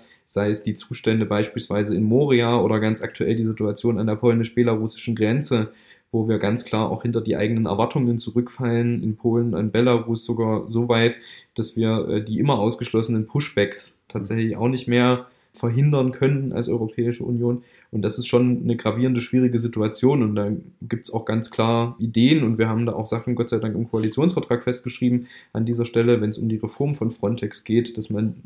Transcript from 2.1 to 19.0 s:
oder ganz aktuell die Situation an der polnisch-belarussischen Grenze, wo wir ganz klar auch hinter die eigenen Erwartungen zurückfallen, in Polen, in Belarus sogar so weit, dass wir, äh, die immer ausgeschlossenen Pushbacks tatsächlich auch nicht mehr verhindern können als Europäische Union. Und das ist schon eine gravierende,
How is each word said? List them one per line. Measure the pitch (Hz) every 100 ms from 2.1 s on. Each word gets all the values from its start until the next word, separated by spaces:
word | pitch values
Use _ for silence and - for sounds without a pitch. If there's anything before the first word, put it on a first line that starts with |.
| 123 143 123 117 120
oder | 101 107
ganz | 110 110
aktuell | - - - 120
die | 110
Situation | 110 104 104 117 107
an | 110
der | 107
polnisch-belarussischen | 123 117 113 - 117 110 110 - - 107
Grenze, | 107 131 147 117 107 - _ _ _
wo | 117 110
wir | 107
ganz | 101 120
klar | - 107 110
auch | 107
hinter | 120 117
die | 110 87
eigenen | 107 113 107
Erwartungen | 98 117 151 120 117
zurückfallen, | 113 120 120 - 123 117 120 120
in | 110 107
Polen, | 117 117 120
in | 90 107
Belarus | 110 123 120 113 117 -
sogar | 117 113 110 107
so | 113 120
weit, | 113 117 117 - - _ -
dass | 110 -
wir, | 110 113 -
äh, | 104
die | 107 107
immer | 139 120
ausgeschlossenen | 110 - 123 110 110 113 107
Pushbacks | 139 - - 101 - - - _
tatsächlich | 107 98 113 113 101
auch | 120
nicht | 127 120
mehr | 120 123 123 - _ _
verhindern | - 120 120 147 143 127
können | 123 135 139 131
als | - 120
Europäische | 117 110 - 120 120
Union. | 123 120 120 123 - _ _
Und | 110
das | 104 104
ist | 120
schon | 123 123 120
eine | 120 117
gravierende, | 110 110